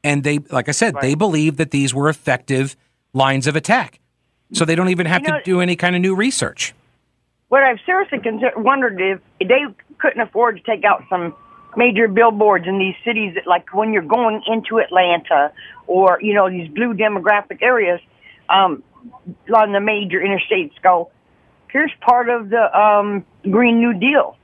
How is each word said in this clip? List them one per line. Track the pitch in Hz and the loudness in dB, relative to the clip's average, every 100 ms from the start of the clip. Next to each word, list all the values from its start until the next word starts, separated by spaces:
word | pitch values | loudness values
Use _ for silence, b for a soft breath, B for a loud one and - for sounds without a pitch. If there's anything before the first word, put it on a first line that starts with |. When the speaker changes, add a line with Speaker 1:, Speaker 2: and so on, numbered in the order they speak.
Speaker 1:
And | 147 143 | 0 0
they, | 143 147 | 0 -2
like | - 131 120 | -2 -4 -4
I | |
said, | 143 220 | -2 -2
Speaker 2:
Right. | 139 | 0
Speaker 1:
they | 131 151 | -2 0
believe | 208 156 156 139 | 0 2 0 -2
that | 156 | -2
these | 143 139 | -2 -2
were | 131 147 | 0 -2
effective | 156 - 123 - 131 135 - _ _ _ | -2 -2 -4 -2 -2 -2 -8 _ _ _
lines | 135 135 135 127 | 0 2 2 -2
of | 151 | -4
attack. | - 247 202 _ _ _ _ _ _ | 0 0 -2 _ _ _ _ _ _
So | 196 | -2
they | 156 165 | 0 0
don't | 185 | 0
even | 175 165 | 0 0
have | 180 | 0
Speaker 2:
You | 311 | 0
know | 302 | -4
Speaker 1:
to | |
do | 190 180 | 0 0
any | 180 | 0
kind | 170 175 180 | 0 0 0
of | |
new | 185 | 0
research. | 190 247 - - - - _ _ _ _ _ _ _ _ | 0 -2 -2 -6 -6 -12 _ _ _ _ _ _ _ _
Speaker 2:
What | 269 | 2
I've | 269 220 | 2 0
seriously | - 359 - 269 | -2 -2 -2 -6
consider-, | 226 220 247 - | -6 -2 -4 0
wondered | 220 277 247 190 | -2 0 -2 -2
if | 190 190 _ _ | -4 -4 _ _
they | 185 262 285 - _ - | 0 0 0 -14 _ -4
couldn't | 294 226 | -4 -4
afford | 220 220 233 190 | -6 0 -2 -2
to | |
take | - 208 | -6 -2
out | 208 - 131 | 0 0 -2
some | 185 170 - _ - - - | -6 -6 -10 _ -20 -10 0
major | 247 202 226 | 0 2 2
billboards | 190 233 208 214 190 175 | 4 2 4 2 2 0
in | 196 | -2
these | 190 175 | -4 -4
cities, | 233 220 202 | -6 -4 -4
that, | 165 - | -6 -2
like, | 175 - | -2 0
when | 190 220 | -4 0
you're | 214 | -2
going | 160 226 233 214 202 | 0 0 0 -2 -4
into | 226 - 220 | -4 -2 -2
Atlanta | - 180 180 170 - 151 147 B B B - | 0 2 2 0 0 0 0 B B B -2
or, | 180 190 175 | 2 4 2
you | 214 | 0
know, | 208 190 | 2 0
these | 185 160 | -2 -8
blue | 151 240 | -4 -4
demographic | 196 214 202 175 208 202 185 | 0 -2 0 0 0 -2 -2
areas, | 233 247 190 175 _ b b b - | 0 2 0 -2 _ b b b 0
um, | 190 185 139 _ _ - - 175 - - | 2 2 -2 _ _ -20 -20 -20 -18 0
on | 226 208 | 2 2
the | 196 | 0
major | 208 208 196 175 | -2 -4 -4 -4
interstates, | 190 196 - 190 151 _ | -2 -4 -2 -4 -4 _
go, | 185 180 170 _ _ _ _ _ _ | 0 0 -2 _ _ _ _ _ _
"Here's | 269 311 - | -4 -4 -2
part | 240 247 240 | 2 2 2
of | 240 202 | -4 -2
the, | 233 214 196 | 0 2 4
um, | 214 208 208 202 - _ 196 | 4 4 0 -4 -8 _ -2
Green | 202 240 233 | 2 4 4
New | 240 | 2
Deal" | 190 240 294 - - | 0 2 2 0 -8